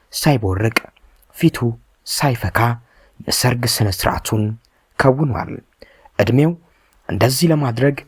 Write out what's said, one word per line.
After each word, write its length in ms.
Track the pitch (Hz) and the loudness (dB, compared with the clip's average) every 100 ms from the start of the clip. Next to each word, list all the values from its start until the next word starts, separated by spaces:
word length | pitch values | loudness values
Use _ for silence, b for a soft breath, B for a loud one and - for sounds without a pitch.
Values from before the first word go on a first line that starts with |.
| _ | _
ሳይቦርቅ 680 | - 151 131 98 92 113 - - _ _ _ _ - | -2 2 2 0 0 0 -2 -6 _ _ _ _ 0
ፊቱ 220 | 165 - 120 117 _ _ - | 0 2 -4 -4 _ _ -8
ሳይፈካ 520 | - 143 120 90 - 117 117 b b b b | -2 0 0 -2 0 0 -2 b b b b
የሰርግ 440 | - - 123 123 120 | -6 0 0 0 -2
ስነ 220 | - 107 | 0 0
ስርዓቱን 500 | - - - - 110 107 113 _ _ _ - | 0 -2 -4 -2 -2 -2 -4 _ _ _ 0
ከውኗል። 540 | 135 135 151 - - - _ _ b b b - | 2 2 0 -2 -6 -10 _ _ b b b -2
እድሜው 340 | 101 131 156 170 b b b b - | 2 4 2 0 b b b b -6
እንደዚህ 380 | 95 123 135 170 | 0 0 2 2
ለማድረግ 480 | 156 131 113 139 139 | 2 0 0 0 0